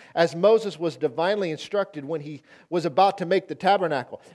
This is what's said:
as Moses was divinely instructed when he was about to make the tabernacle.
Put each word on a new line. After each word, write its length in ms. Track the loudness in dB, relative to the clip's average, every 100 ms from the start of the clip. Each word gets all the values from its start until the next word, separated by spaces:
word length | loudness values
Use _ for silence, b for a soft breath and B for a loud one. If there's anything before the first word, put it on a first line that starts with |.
| B
as 200 | 0 0
Moses 440 | 2 4 4 0 -6
was 180 | -6 -4
divinely 540 | -4 -2 -2 -2 -4
instructed 560 | -6 -6 -4 -4 -8 -8
when 160 | -8
he 180 | -8 -16 _ b b
was 160 | -4 0
about 320 | 4 4 2
to 80 | 0
make 220 | 0 -2
the 60 |
tabernacle. 640 | -2 2 2 2 -2 -4 -12 B